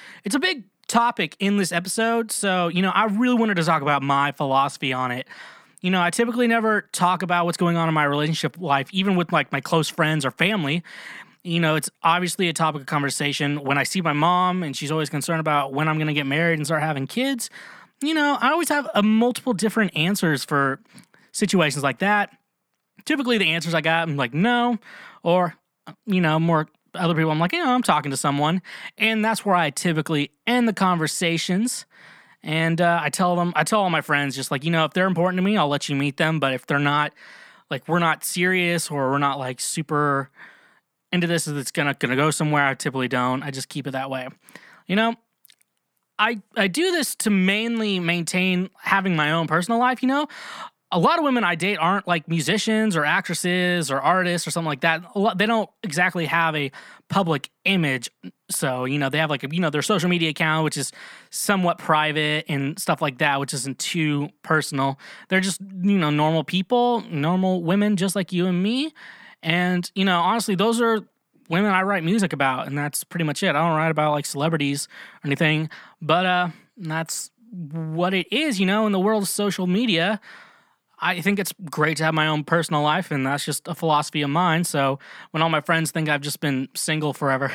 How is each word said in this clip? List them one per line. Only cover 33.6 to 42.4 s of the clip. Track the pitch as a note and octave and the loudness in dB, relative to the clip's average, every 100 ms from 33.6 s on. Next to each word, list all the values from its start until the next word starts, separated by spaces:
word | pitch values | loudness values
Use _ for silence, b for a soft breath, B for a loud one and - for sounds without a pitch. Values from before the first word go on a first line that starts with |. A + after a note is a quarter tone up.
tell | D3 A3 | 0 2
all | F#3+ | 2
my | D#3+ | 0
friends, | - C#3+ C#3+ C3 | 2 0 0 -4
just | B2+ | -4
like, | C#3 D3+ | -4 0
"You | |
know, | E3 | 0
if | D3+ | 2
they're | F3+ F#3+ | 2 0
important | E3+ F3+ F#3 | 2 0 0
to | |
me, | F#3+ G#3+ | 0 2
I'll | D3 | 2
let | C#3+ - | 0 -2
you | C#3+ | -2
meet | C#3+ - | -2 0
them. | D#3+ D#3+ | 0 2
But | C#3 | 0
if | B2+ - | -2 -2
they're | C#3+ | 0
not, | D3 D3 D3 - B B B B B | 2 2 0 -4 B B B B B
like, | C3+ - | -8 -2
we're | E3+ | 2
not | E3 D#3 - | 2 0 -4
serious | F3+ F3+ F#3 F3 E3+ - | -2 0 2 0 0 -2
or | D3 C3 | -2 0
we're | C#3 | 2
not, | C#3+ C#3+ | 0 -2
like, | B2+ B2+ | -6 -6
super | - - D3+ D3+ D3 C#3 C3+ B B B B B B _ _ | -6 -6 -2 0 0 0 -4 B B B B B B _ _
into | F3+ E3+ | -2 0
this, | E3+ D#3+ | 0 -2
it's | C#3+ B2+ | -6 -6
gonna, | - C#3+ | -2 -2
gonna | C3+ B2 C3 | -2 0 2
go | D3+ | 2
somewhere," | - | 2